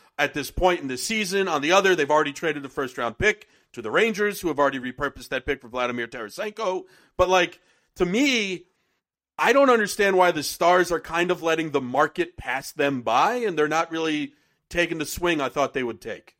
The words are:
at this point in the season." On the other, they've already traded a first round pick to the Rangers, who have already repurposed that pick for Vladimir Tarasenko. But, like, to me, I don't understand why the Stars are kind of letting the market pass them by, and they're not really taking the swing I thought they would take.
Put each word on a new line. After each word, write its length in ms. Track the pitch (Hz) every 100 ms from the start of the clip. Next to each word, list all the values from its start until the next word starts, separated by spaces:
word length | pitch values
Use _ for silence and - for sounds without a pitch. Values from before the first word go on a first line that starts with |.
| _ -
at 160 | 143
this 160 | 147 135
point 300 | - 180 175
in 80 | 139
the 100 | 127
season." 480 | - 220 190 196 190
On 160 | 151
the 80 | 147
other, 240 | 190 190
they've 160 | 170 139
already 220 | 151 147
traded 320 | 139 170 147
a 40 | 139
first 300 | - 131 -
round 180 | 117 113
pick 280 | 208 208 _ _ _
to 80 | -
the 100 | 107
Rangers, 480 | 147 226 196 208 190
who 80 | 170
have 100 | 143
already 220 | 139 135
repurposed 480 | 127 123 139 131 120
that 180 | 131 151
pick 140 | 135
for 80 | 117
Vladimir 400 | 123 123 123 117
Tarasenko. 800 | 127 104 - 214 214 208 185 185 _ _ -
But, 120 | 180
like, 320 | 185 170 - _ _ _ -
to 80 |
me, 600 | 180 208 285 247 196 175 - _ _ _ _ _ _ -
I 140 | 170
don't 180 | 269 269
understand 460 | 233 202 - 202 185
why 160 | 180
the 100 | 151
Stars 480 | 139 - 170 180 175
are 80 | 165
kind 320 | - 165 175
of 100 | 170
letting 260 | 165 160 160
the 100 | 139
market 560 | 123 131 156 - 170 -
pass 360 | - 131 -
them 300 | - 143 135
by, 320 | 113 120 175 247
and 200 | 220 156
they're 120 | 151
not 240 | 156 170
really 400 | 165 160 151 139 _ _ _ -
taking 300 | 175 165 165
the 80 | 143
swing 340 | - 175 160
I 80 | 131
thought 260 | 151 135
they 100 | 139
would 160 | 123 107
take. 320 | 117 85 - _